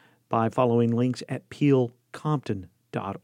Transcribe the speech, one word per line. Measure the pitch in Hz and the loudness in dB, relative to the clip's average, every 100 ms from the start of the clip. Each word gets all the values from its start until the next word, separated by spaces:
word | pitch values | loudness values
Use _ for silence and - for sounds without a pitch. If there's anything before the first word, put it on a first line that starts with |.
| _ _ - | _ _ -4
by | 113 113 | 0 0
following | 131 123 117 117 | 2 2 4 2
links | 117 127 127 - | 0 -2 -4 -8
at | 131 - | -10 -10
peel | - 147 135 120 _ _ | 0 4 4 2 _ _
compton | - 151 151 - 101 90 _ - | -8 -2 -2 -4 -8 -8 _ -12
dot | 113 98 98 | -8 -8 -8